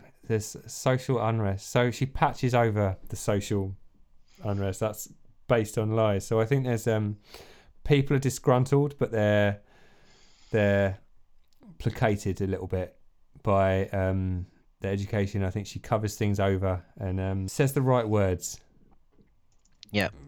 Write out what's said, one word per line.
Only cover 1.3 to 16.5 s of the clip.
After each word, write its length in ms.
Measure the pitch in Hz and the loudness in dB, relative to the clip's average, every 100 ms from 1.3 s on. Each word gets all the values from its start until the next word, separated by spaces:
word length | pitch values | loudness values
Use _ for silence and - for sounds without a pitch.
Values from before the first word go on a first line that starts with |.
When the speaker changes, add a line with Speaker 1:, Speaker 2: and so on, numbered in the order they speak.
| 113 104 98 - | 0 0 -2 -2
Speaker 1:
So 180 | 123 123 | 2 2
she 140 | 113 139 | 0 -4
patches 480 | - 151 - 123 | 0 0 0 0
over 440 | 123 117 104 101 92 - | 2 2 2 0 -2 -8
the 60 | 104 | -8
social 600 | - 104 98 104 95 95 - - - - - - | -2 -2 0 -2 -4 -8 -16 -20 -20 -20 -20 -10
unrest. 360 | - 101 98 95 | -6 -4 -4 -2
That's 280 | 110 104 - - - - - | -4 -6 -14 -18 -20 -10 0
based 300 | 120 104 - | 2 2 -2
on 140 | 107 110 | 0 2
lies. 300 | 110 101 - | 2 2 0
So 120 | 113 | 0
I 40 | 110 | 2
think 200 | 139 127 | 0 0
there's, 220 | 117 113 | 0 0
um, 300 | 110 104 104 - - - - - - - | 0 0 -6 -12 -20 -20 -20 -20 -6 2
people 300 | 143 139 139 | 4 4 2
are 40 | |
disgruntled, 760 | 135 - - 127 127 143 143 - | 0 -2 2 2 4 2 2 -2
but 120 | 123 | -2
they're, 500 | 113 104 104 104 101 - _ - - _ _ _ _ - | 2 4 4 4 0 -8 _ -20 -20 _ _ _ _ -4
they're 480 | 113 101 101 98 95 - - - - _ _ 214 - | 2 4 4 2 -2 -12 -20 -20 -20 _ _ -20 -8
placated 640 | - - 120 101 101 92 | -6 -2 0 0 -2 -4
a 60 | 95 | -4
little 200 | 95 92 | -4 -4
bit 280 | 95 90 - - _ _ - | -6 -6 -10 -20 _ _ -8
by, 440 | - 98 95 95 95 | 0 2 4 2 0
um, 560 | 98 95 95 92 92 92 _ _ _ | 0 0 0 -2 -4 -8 _ _ _
the 80 | 98 | -4
education. 540 | 98 101 107 98 101 | -4 -2 -2 -2 -2
I 60 | 98 | -2
think 160 | 104 101 | -4 -8
she 120 | - | -10
covers 360 | - 110 107 - | -4 -2 -2 -2
things 240 | 107 101 | -2 2
over 440 | 98 | 2